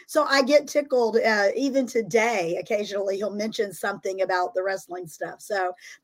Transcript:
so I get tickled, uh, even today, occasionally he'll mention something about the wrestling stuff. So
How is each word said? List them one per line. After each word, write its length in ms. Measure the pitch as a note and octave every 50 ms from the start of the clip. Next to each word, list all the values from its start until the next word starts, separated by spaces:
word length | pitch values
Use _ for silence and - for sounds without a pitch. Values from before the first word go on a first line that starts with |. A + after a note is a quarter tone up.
| -
so 160 | - - D#4 C#4+
I 180 | C#4 C4+ C#4
get 280 | C4 A3+ D4 C#4+ - -
tickled, 480 | - D4 C#4+ - C4 B3 A#3 A3 G#3
uh, 320 | A3+ - A3+ G#3+ G#3 G3+ G3 -
even 320 | A#3+ C4+ C#4 B3 C#4 B3+
today, 720 | A3+ - A#3 G#3+ E3 D#3+ A3+ A3 A#3+ A3+ G3 E3+ E3 F3
occasionally 600 | - F3 - A3+ G#3 G#3 G3 G3+ G3+ G3 G3 G3
he'll 180 | F#3+ G#3+ G3 G3+
mention 380 | G#3 G#3+ A3+ G#3+ - G#3 G3 E3+
something 480 | - - G3+ G3+ - - G3 F#3+ F#3
about 320 | F#3+ F#3 F#3 F3+ F3+ F3 -
the 100 | F#3 F#3
wrestling 440 | G3 F#3+ F#3+ - - F3 F3+ F3+
stuff. 340 | E3 - - F3 E3 - -
So 320 | - - G#3 G3 F#3 F4+ F4+ - - - - -